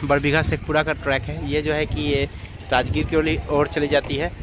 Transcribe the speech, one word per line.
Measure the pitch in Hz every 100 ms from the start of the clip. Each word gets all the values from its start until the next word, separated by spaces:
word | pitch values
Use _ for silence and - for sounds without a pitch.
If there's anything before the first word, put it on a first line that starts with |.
बरबीघा | 143 143 143 156
शेखपुरा | - 156 - 151
का | 156 147
track | 139 135
है। | 160 156 143
ये | 147
जो | 151
है | 151 156
कि | 151
ये | 147 139 139 - - - -
राजगीर | 127 127 151 151
की | 160
ओर, | 156 156 -
ओर | 147 147
चली | 156 143
जाती | 143 147 139
है, | 156 -